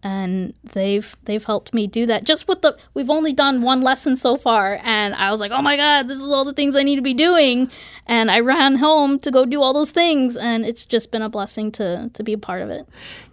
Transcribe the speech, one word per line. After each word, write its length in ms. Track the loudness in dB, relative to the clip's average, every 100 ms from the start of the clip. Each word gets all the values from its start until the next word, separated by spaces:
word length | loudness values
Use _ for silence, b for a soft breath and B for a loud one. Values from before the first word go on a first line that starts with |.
And 500 | -8 -4 -4 -4 -6 -10 -10
they've, 420 | -4 -2 -2 -4 -12 -6
they've 180 | -6
helped 300 | -4 -6 -4
me 140 | -4 -4
do 180 | -2 -2
that. 160 | 0
Just 240 | 0 0 -2
with 140 | 0
the, 160 | 0 -2 b
we've 160 | -6 -2
only 240 | 0 0
done 300 | 0 0 0
one 180 | 0 2
lesson 340 | 2 0 -2 0
so 220 | 0 0
far, 420 | 2 2 0 -2
and 320 | -2 -2 -2 -2
I 140 | -2
was 80 | -2
like, 120 | -4
"Oh 100 | -2
my 160 | 0 2
God, 300 | 2 2 0
this 120 | -6
is 120 | -2
all 140 | -2 0
the 80 |
things 220 | 0 0 2
I 80 |
need 120 | 2 0
to 60 |
be 120 | 0
doing." 560 | 2 4 6 4 2 -2 B B B -2
And 240 | 0 4
I 80 | 2
ran 380 | 2 4 4 4
home 420 | 4 4 2 0
to 120 | 2
go 140 | 2 2
do 160 | 2
all 120 | 2
those 180 | 2 0
things, 460 | 2 2 2 0 -2
and 280 | -4 -2 -4
it's 200 | -8 -4
just 260 | -4 -2
been 100 | -6
a 80 | -6
blessing 420 | -6 -8 -6 -8
to, 360 | -4 -4 -4 -8
to 100 | -10
be 100 | -6
a 40 | -6
part 240 | -6 -8
of 80 | -8
it. 180 | -10 -14 B B B B